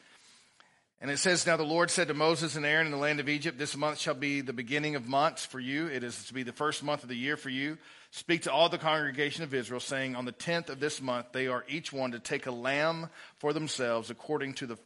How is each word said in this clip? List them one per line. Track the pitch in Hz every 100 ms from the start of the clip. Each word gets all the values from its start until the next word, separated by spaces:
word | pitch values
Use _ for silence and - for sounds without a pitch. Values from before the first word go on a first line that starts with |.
| - - - - _ _ _ _ _ _
And | 135
it | 139
says, | 190 175 175
"Now | 165
the |
Lord | 151 165 170
said | 185 160
to |
Moses | 147 156 160 160 147
and | 147
Aaron | 156 160
in |
the | 143
land | 147 147
of | 139
Egypt, | 147 160 131
'This | 147 139
month | 151 147
shall | 165 135
be | 143 143
the | 131
beginning | 123 117 147 151 147
of | 117
months | 139 156 151 -
for | 131
you. | 127 139 165
It | 131 120
is | 117 -
to |
be | 127
the | 123
first | - 151 147
month | 143 147
of | 123
the | 123
year | 131 151
for | 139
you. | 131 143 156 - - -
Speak | - - 170
to | 165
all | 139 165
the | 170
congregation | 160 156 147 131 143 143
of | 156
Israel, | 131 120 123
saying, | - 135 131 123
"On |
the | 123
tenth | 117 - 170 165
of | 135
this | 147 147
month, | 131 123 117
they | 131 131
are | 123 123
each | 156 -
one | 135 127
to | 117
take | - 143 135
a |
lamb | 123 127 143 156 165 165 - - -
for | 147
themselves | 151 151 - 120 117 110
according | 117 - 147 135 127
to | 131
the, | 113